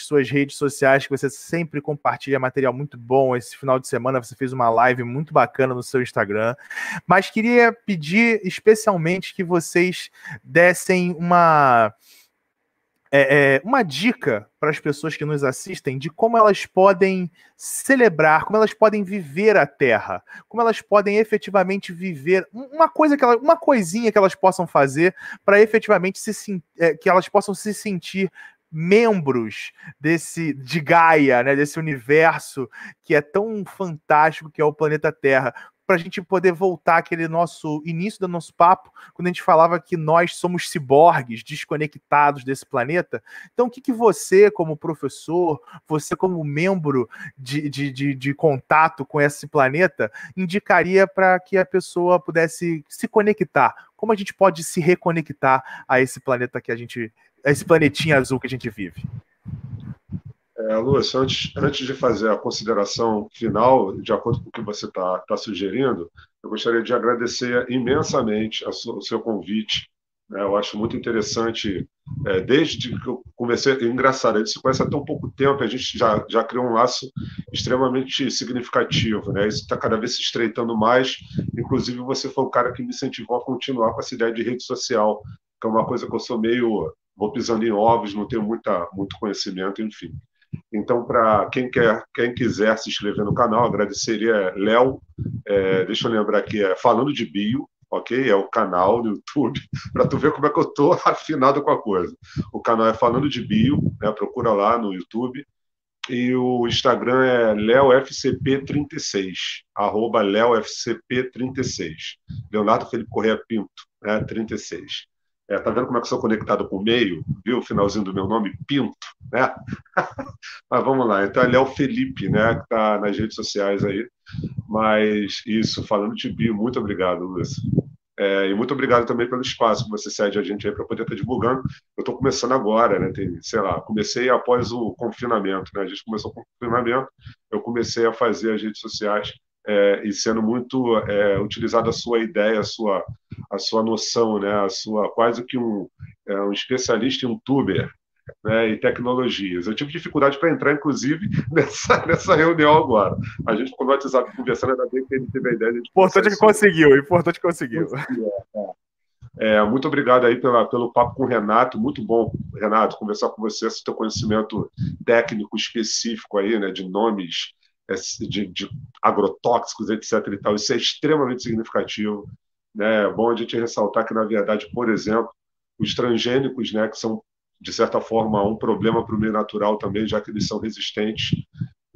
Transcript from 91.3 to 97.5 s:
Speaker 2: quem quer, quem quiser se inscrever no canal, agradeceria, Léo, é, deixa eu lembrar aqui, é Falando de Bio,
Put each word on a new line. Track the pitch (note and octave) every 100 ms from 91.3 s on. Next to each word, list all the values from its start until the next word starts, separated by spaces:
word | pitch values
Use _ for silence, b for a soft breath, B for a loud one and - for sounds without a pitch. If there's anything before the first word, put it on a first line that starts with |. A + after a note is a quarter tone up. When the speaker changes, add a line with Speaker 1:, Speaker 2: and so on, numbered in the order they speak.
| G#2 F2+
Speaker 2:
quem | C3+ B2+
quer, | B2+ A#2 A2+ -
quem | - B2
quiser | B2 A#2 F2 G#2+ G#2+
se | A2
inscrever | - G#2 G2+
no | G2+
canal, | - A#2+ A2+
agradeceria, | A#2 G2 G2+ G2+ - A2 A2+ G#2+ F#2 G2
Léo, | G#2 A2+ B2+ C3 _ - - - G#2+
é, | G2+ F#2+ F#2+
deixa | F#2 G#2+ B2
eu |
lembrar | A2 G#2 G2+
aqui, | - G#2+
é | F#2+
Falando | F#2 B2 A2 C#3+
de | C#3+
Bio, | F3 - G#2